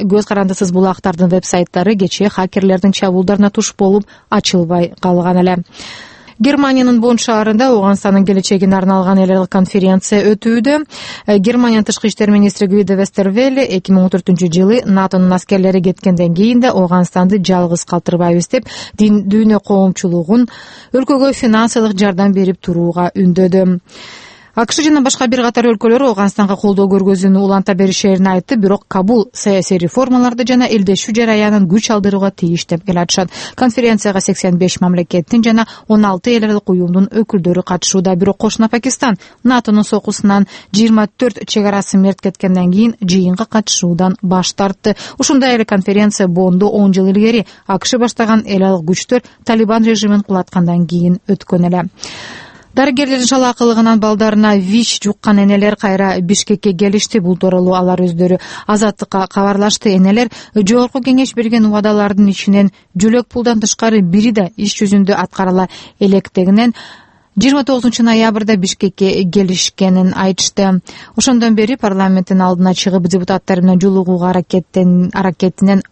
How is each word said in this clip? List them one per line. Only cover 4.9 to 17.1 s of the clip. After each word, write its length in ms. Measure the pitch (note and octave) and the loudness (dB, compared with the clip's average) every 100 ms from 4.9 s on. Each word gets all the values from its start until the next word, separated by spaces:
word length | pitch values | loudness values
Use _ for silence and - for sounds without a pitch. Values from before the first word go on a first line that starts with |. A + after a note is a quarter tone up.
| - | -4
калган 380 | F#3+ F3 F3 F3+ | -2 0 0 2
эле. 200 | F3+ F3+ F3 - - - - - - - | 2 0 -6 -14 -20 -20 -20 -20 -20 -4
Германиянын 600 | A3+ C#4+ C#4 C4 B3+ A#3+ | 0 2 0 2 2 2
Бонн 160 | A#3 A#3 | 2 0
шаарында 540 | - A3 G#3+ G#3+ C4 | 0 -2 0 0 2
Ооганстандын 540 | A#3 F#3+ G3 G3+ G3 F#3+ | 2 2 0 2 2 2
келечегине 480 | G3 F#3 G3 F#3+ F#3+ | 0 0 0 0 0
арналган 460 | F#3 F#3+ F#3 G3 | 0 0 2 2
эл 60 | F#3 | 2
аралык 180 | F#3+ F3+ | 0 0
конференция 840 | G3 F#3 G#3 F#3 F#3+ - G#3 G3 | 0 0 0 2 0 0 0 0
өтүүдө. 480 | G#3 A#3 A#3 A#3 D4 D4+ - - - - | 0 0 0 0 -2 -4 -12 -18 -10 -2
Э, 100 | G#3 | 0
Германиянын 480 | F#3+ B3 A#3+ A3 G3+ | 2 2 2 2 0
тышкы 240 | G3+ A3 | -2 -4
иштер 200 | - G#3 | -2 2
министри 380 | G#3 G3+ - G3+ | 2 2 0 0
Гвидо 280 | G3+ F#3+ F#3+ | 0 0 0
Вестервелле 680 | G3 - F#3+ G3 C4+ C4 | -2 -2 -2 0 0 0
эки 300 | C4 F#3 - | -2 -2 0
миң 100 | F#3+ | 2
он 60 | F#3 | 2
төртүнчү 420 | F#3 - F3+ F3+ | 0 0 0 0
жылы 300 | E3 F#3+ A#3+ | 2 2 2
натонун 480 | - F#3+ F#3+ F#3+ F#3 | 2 0 0 0 0
аскерлери 480 | F3+ - G3 F#3+ F#3+ | 0 0 0 2 2
кеткенден 560 | F3+ F3 - F3 F3 E3+ | 0 -2 0 0 0 2
кийин 240 | A3 B3 | 2 2
да 140 | B3+ | 2
Ооганстанды 680 | F#3+ F3+ F3+ F3 | 2 0 2 0